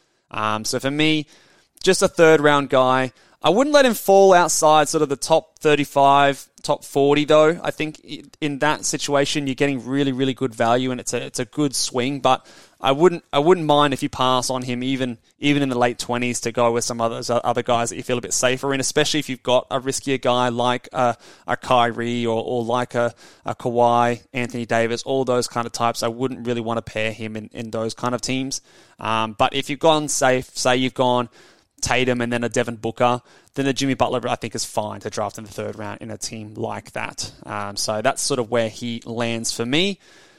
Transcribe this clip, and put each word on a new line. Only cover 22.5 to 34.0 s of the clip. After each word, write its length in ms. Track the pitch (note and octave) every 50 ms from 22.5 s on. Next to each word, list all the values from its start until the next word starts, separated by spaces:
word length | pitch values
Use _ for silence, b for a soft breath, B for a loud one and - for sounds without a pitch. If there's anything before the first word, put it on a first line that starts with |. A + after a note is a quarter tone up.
| B2+ A#2+ A2+
like 320 | A2+ A#2+ B2 B2 - -
a, 180 | A#2+ A#2+ A#2 - B B B B B B
a 80 | C#3+ -
Kawhi, 720 | - - B2+ A#2 A#2+ A#2+ A#2+ A#2+ A#2+ A#2+ A#2+ A#2+ A#2+ - _ -
Anthony 320 | B2+ B2 A#2 B2 A#2+ A#2
Davis, 380 | A2 A#2+ A#2 A#2 A2+ A#2 A#2 -
all 220 | B2+ C3+ C3+ C3
those 220 | B2 B2 B2 A#2
kind 200 | - - A#2+ A#2
of 60 | A#2 -
types. 280 | - A#2 A#2 A#2 -
I 60 | B2
wouldn't 400 | A#2 A2+ A#2+ C3 C3 B2+ A#2 A#2
really 140 | A#2+ B2 A#2
wanna 200 | A2+ A2+ A#2 A2+
pair 300 | - - - A2 G#2+ A2+
him 260 | A2 G#2+ A2 A2 A2
in, 120 | A2 G#2+ - -
in 160 | - A#2 A2
those 240 | A2 A2+ A2 A2+ -
kind 220 | - - B2 B2
of 60 | A#2+
teams. 400 | - - C3 C3 C3 C3+ C3 - _ b b b b b b b
Um, 340 | - A2 A2+ A2+ A2 A2 G#2+
but 160 | - C3 B2 -
if 160 | C3+ C3 -
you've 100 | C#3 C3
gone 280 | - D#3+ D#3 D3+ D3+
safe, 380 | C#3 - - C#3 C3 B2+ B2+ B2+ - -
say 180 | - - C3 B2+
you've 180 | C3 C3 B2+ -
gone 340 | - C3 B2 B2 B2 A#2+ A#2 b b b b b b b b b -
Tatum 420 | - - B2 B2 B2+ B2+ B2 A#2+
and 120 | A#2+ A#2+ A#2+
then 100 | A#2 A#2+
a 60 | A2+
Devin 280 | - B2+ A#2+ A#2+ A#2+
Booker, 440 | G#2+ A2+ A2+ - - B2 A#2+ B2 A#2 - b b b b b b
then 140 | - C3+
a 60 | C#3 C3
Jimmy 200 | B2+ C3+ C#3 C3
Butler, 340 | -